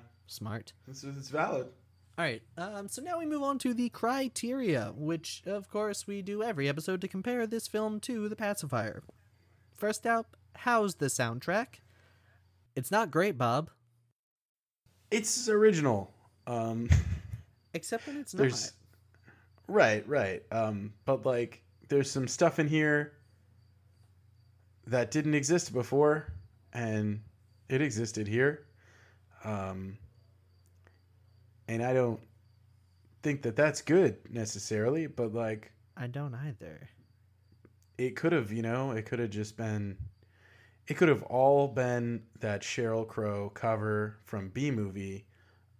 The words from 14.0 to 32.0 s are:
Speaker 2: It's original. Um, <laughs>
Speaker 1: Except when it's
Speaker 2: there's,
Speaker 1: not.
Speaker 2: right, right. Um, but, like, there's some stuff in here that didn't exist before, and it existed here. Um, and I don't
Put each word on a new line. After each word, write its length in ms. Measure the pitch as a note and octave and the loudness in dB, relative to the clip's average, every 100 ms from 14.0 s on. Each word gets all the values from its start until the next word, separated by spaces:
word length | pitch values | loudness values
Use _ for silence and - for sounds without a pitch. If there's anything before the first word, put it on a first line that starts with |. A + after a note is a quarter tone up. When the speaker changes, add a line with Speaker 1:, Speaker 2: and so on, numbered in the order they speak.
| _ _ _ _ _ _ _ _ _ _ _ | _ _ _ _ _ _ _ _ _ _ _
Speaker 2:
It's 380 | A3 A3 B3 A#3 | -2 0 -2 2
original. 600 | G#3 G#3+ E3 C#3+ G#2 F#2 - _ _ - | 6 8 8 4 2 -2 -14 _ _ -6
Um, 440 | A#2+ A2+ A2+ A#2 - - - - | -2 -2 -2 6 6 6 -4 -8
<laughs> 440 | - - _ _ | -14 -16 _ _
Speaker 1:
Except 320 | E3+ - A3+ - | -10 -6 -6 -6
when 120 | C#4+ | -10
it's 160 | C4+ | -6
Speaker 2:
there's, 400 | F#3 C3+ A#2 - - _ _ _ _ - - _ _ - | 2 2 2 -6 -12 _ _ _ _ -20 -20 _ _ 0
Speaker 1:
not. 80 | G3+ | 6
Speaker 2:
right, 320 | A#2+ G#2+ G#2 | 6 4 2
right. 360 | C#3 G2 F2+ - | 0 0 -2 -4
Um, 420 | A2 A2 G2+ G#2+ - - | -2 0 -2 -8 -6 0
but, 200 | C3+ C3 | 0 2
like, 380 | A#2+ A#2+ - _ _ - | 0 -2 -8 _ _ 0
there's 240 | C#3+ C3+ | 2 2
some 160 | C#3 B2+ | -2 -2
stuff 320 | - E3+ D#3+ | 4 4 4
in 80 | D3 | 2
here 460 | D#3 D3+ D3 D3 - _ _ _ - - _ _ _ - _ _ - _ _ _ _ - | 4 4 2 0 -10 _ _ _ -20 -20 _ _ _ -20 _ _ -20 _ _ _ _ -2
that 260 | B2 A#2+ | 0 0
didn't 220 | D3+ D3+ | 0 2
exist 400 | D3 C3+ F3 - | 2 4 2 2
before, 580 | B2+ A#2 C#3 D3 D3+ - - - _ _ | -4 2 4 6 4 -2 -12 -16 _ _
and 480 | A#2+ A2+ G#2+ G#2+ G#2 - _ _ _ - | -6 -2 0 0 -4 -8 _ _ _ -4
it 120 | C3 | -2
existed 460 | D3 A2 A2+ G#2+ G#2 | 0 -2 -4 -4 -2
here. 380 | A#2 C#3 D3 - _ - - - _ _ - A2 | 2 2 0 -12 _ -20 -20 -20 _ _ -12 -6
Um, 520 | G#2 F#2+ F#2+ F#2+ G2 - _ _ _ _ _ _ _ - _ _ _ _ _ _ _ - | -4 -4 -6 -10 -12 -20 _ _ _ _ _ _ _ -20 _ _ _ _ _ _ _ -6
and 100 | A2+ | -2
I 120 | B2 | 2
don't 260 | C3 | 2